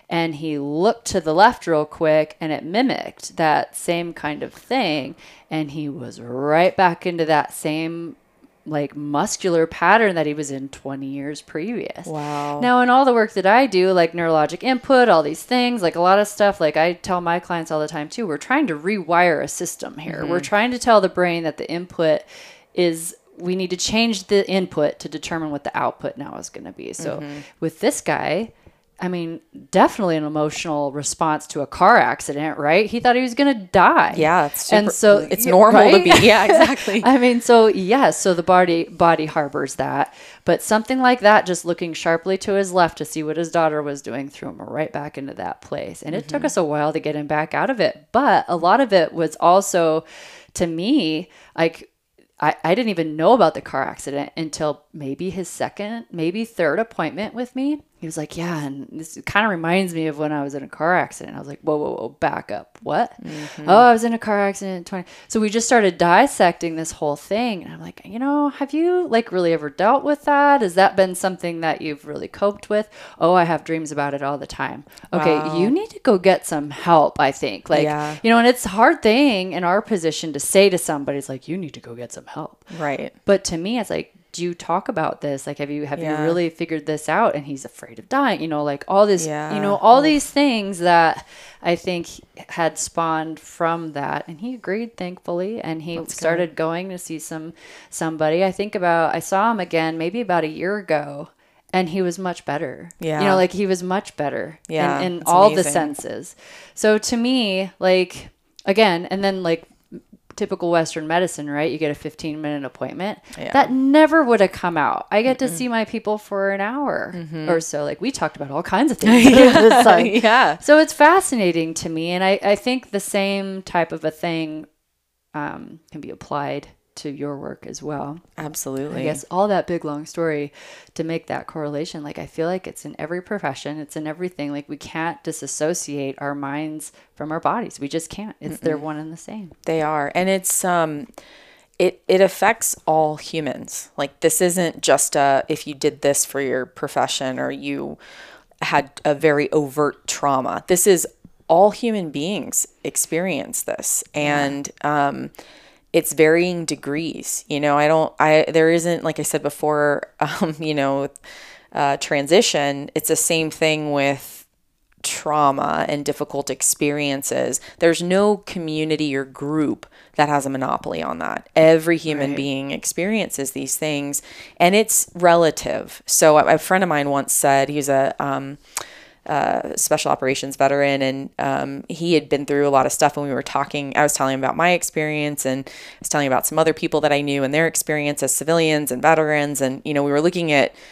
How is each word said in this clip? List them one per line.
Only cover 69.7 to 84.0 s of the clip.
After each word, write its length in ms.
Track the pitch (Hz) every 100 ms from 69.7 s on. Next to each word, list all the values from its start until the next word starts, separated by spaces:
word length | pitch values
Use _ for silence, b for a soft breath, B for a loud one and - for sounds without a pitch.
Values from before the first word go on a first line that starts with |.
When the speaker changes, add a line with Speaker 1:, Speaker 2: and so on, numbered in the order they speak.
| - 202 269
Speaker 1:
with 180 | 285 294 -
that? 340 | 285 285 285
Has 160 | 202 170
that 180 | 196
been 220 | 190 185 180
something 440 | 190 180 175 165
that 200 | 165 -
you've 240 | 156 147 151
really 220 | 147 -
coped 420 | - 202 202 -
with?" 180 | 214 214 B B -
"Oh, 160 | 165
I 80 | 180
have 220 | 170 156
dreams 260 | - 160 156
about 240 | 147 143
it 80 | 143
all 160 | 139 143
the 80 | 147
time." 380 | - 139 - - B B
"Okay, 240 | - 156 151
Speaker 2:
Wow. 220 | 156 156
Speaker 1:
you 100 | 202
need 220 | 320 440
to 80 | -
go 200 | - 196
get 280 | 185 180 -
some 240 | 156 147
help, 480 | 143 175 165 147 -
I 140 | 139
think." 360 | - 139 95 -
Like, 140 | 151
Speaker 2:
Yeah. 320 | 151 151 151 151
Speaker 1:
you 80 | 226
know, 80 | 233
and 80 | 240
it's 180 | 247
a 40 | 190
hard 340 | 190 262 339
thing 520 | 220 233 294 196 185
in 100 | 170
our 180 | 175 196
position 500 | 214 208 160 156 165
to 40 | 143
say 320 | - 196 196
to 80 | 175
somebody, 400 | - 151 143 139
it's 100 | 135
like, 200 | 131 -
"You 80 | 180
need 160 | 156
to 60 | 117
go 160 | 120 117
get 160 | 120
some 140 | - 123
help." 380 | - 156 _ - 170
Speaker 2:
Right. 340 | 151 135 - -
Speaker 1:
But 180 | - 196 196
to 100 | 165
me, 220 | 190 247
it's 100 | 202
like, 220 | -